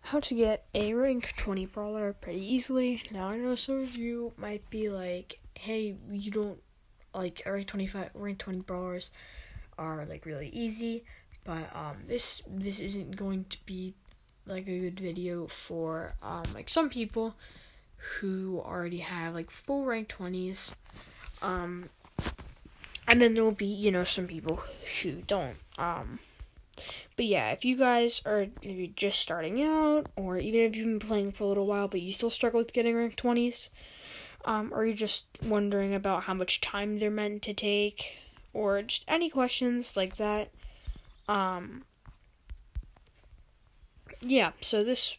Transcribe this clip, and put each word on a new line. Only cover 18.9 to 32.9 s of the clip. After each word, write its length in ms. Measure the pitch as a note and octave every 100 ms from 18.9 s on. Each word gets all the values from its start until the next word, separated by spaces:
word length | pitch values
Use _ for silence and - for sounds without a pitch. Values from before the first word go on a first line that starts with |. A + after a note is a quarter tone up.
| F3
have, 360 | E3 F3+ E3
like, 160 | E3+ E3
full 360 | - - C#4 C4+
rank 240 | A3+ A3
twenties. 680 | - F3+ F#3 F#3 F#3+ - - - - - - - -
Um, 480 | F#3+ F#3 F3 F3+ F3+ - - - - - - - - - - - -
and 160 | A#3+
then 120 | A#3
there 100 | A3+
will 80 | A3
be, 140 | G#3 G3+
you 260 | G3+ G#3
know, 140 | F#3 F3+
some 220 | - F3+
people 360 | E3 D#3+ D#3+ - - - -
who 100 | F#3 D3+ -
don't. 300 | G3 C#3 A2+ - -
Um, 420 | E3+ E3 A#2 A3+ - - - - - - - - - -
but 80 | A#3
yeah, 260 | F#3 A2
if 140 | A#2+ B3
you 120 | B3+
guys 440 | C4 A#3+ A#3 A#3 -
are 220 | G#3+ G3+ A#3
maybe 300 | G#3 F#3 F3+ G3+
just 240 | G3+ G3
starting 420 | - E3+ E3 A3+
out, 460 | D4+ D#4 D4+ D4+ - -
or 220 | F#3+ F#3
even 240 | G3+ A3+
if 140 | A3+ A3
you've 120 | A3
been 180 | G#3+ G#3+
playing 280 | G#3+ G3+
for 100 | G3
a 40 | G3+
little 200 | G3 G3
while, 220 | G3+ G3+
but 100 | F#3+
you 140 | F3+
still 160 | G3 A#3
struggle 300 | - A#3 A3+
with 120 | A3+
getting 240 | - A#3